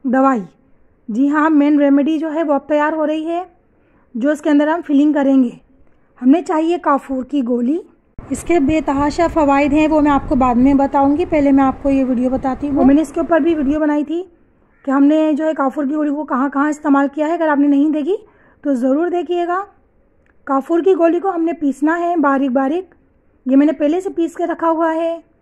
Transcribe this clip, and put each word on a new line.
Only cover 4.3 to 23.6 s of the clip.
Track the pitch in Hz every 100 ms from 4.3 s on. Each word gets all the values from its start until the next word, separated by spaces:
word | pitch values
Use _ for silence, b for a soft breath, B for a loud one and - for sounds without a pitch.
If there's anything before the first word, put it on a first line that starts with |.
इसके | 302 320
अंदर | 294 302
हम | 339
फिलिंग | 294 277 302
करेंगे। | 294 269 269 240 - _ _ _ _ _ -
हमने | 247 320
चाहिए | 320 311 320 349
काफूर | 339 277 - 262
की | 254 285
गोली, | 240 247 240 330 - _ _ _
इसके | - 277 - 339
बेतहाशा | 269 311 302 277 294 285 330
फ़वाइद | 330 285 277 294
हैं | 294 311
वो | 311
मैं | 294
आपको | 277 269 277
बाद | 254 240
में | 262 277
बताऊँगी, | 277 285 277 294 349
पहले | 311 285
मैं | 277
आपको | 269 262 277
ये | 269
वीडियो | 254 240 254
बताती | 254 262 254 285
हूँ। | 277
मैंने | 254 285
इसके | 320 -
ऊपर | 330 330
भी | 302
वीडियो | 311 269 302
बनाई | 302 294
थी | 302 330 381 _ _ _ _ _
कि | -
हमने | 269 285 311 311
जो | 285
है | 311
काफूर | 311 277 294 277
की |
गोली | 302 302
को | 285
कहाँ | 302 262 277
कहाँ | 277 302
इस्तेमाल | 302 302 277 277
किया | 285 302
है। |
अगर | 339 320
आपने | 285 285
नहीं | 285 302
देखी | 302 294 440 - b b b
तो | 294 262
ज़रूर | 262 277 349
देखिएगा। | 349 320 349 349 359 403 _ _ _ _ _ _ _ -
काफूर | 269 - 339
की | 339
गोली | 339 339 339
को | 392
हमने | 349 330
पीसना | - 285 269 302 339
है | 339 349
बारीक | 285 269 277
बारीक, | 254 269 339 381 _ _ _ _ _ -
ये |
मैंने | 269